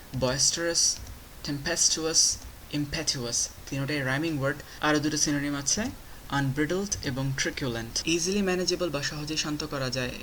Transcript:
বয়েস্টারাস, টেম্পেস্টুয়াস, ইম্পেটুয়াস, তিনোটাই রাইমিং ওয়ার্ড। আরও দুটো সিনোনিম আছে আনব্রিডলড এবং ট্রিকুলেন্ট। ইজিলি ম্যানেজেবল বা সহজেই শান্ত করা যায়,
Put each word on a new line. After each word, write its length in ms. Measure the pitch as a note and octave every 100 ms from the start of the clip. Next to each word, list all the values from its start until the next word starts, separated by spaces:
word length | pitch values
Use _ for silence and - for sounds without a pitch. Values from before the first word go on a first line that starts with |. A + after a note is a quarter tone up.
| - B2+
বয়েস্টারাস, 760 | B2+ B2+ - - E3+ E3 - - - - - -
টেম্পেস্টুয়াস, 920 | - C#3+ C#3 E3+ - - D#3+ D#3+ - - - - -
ইম্পেটুয়াস, 760 | D3 C#3+ D#3+ D3+ C#3+ A#2 A#2+ - - -
তিনোটাই 320 | C#3 C3+ D3
রাইমিং 380 | C3 C3+ E3 D3+
ওয়ার্ড। 180 | C3+ C#3+ - -
আরও 180 | D3+ D3+
দুটো 180 | D3 D3+
সিনোনিম 380 | - C#3+ C#3+ C#3+
আছে 280 | C#3 G#3 B3 - - - -
আনব্রিডলড 640 | C#3 C#3 C3+ D3+ F3+ G3+ -
এবং 300 | D3 B2+ C3+ C3+
ট্রিকুলেন্ট। 640 | E3+ - C3+ A#2 A2+ - E3
ইজিলি 360 | E3+ E3+ G#3
ম্যানেজেবল 480 | F#3+ F3+ F3 F3 F3
বা 140 | C#3+
সহজেই 340 | C#3 D3+ D3+ D#3
শান্ত 260 | D#3 D3
করা 260 | D#3 C#3+ C3
যায়, 220 | B2+ B2 -